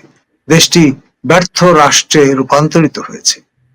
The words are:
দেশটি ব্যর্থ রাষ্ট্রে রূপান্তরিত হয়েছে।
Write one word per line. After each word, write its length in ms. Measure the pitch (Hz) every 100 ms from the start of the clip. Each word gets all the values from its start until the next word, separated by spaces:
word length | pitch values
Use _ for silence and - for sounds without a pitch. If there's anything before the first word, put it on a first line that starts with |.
| _ _ _ _ -
দেশটি 440 | 160 - 175 151 139 _ _
ব্যর্থ 400 | 127 175 175 -
রাষ্ট্রে 720 | 180 165 143 127 - 160 139
রূপান্তরিত 640 | 135 131 143 151 165 151 -
হয়েছে। 420 | - - - - _ _ _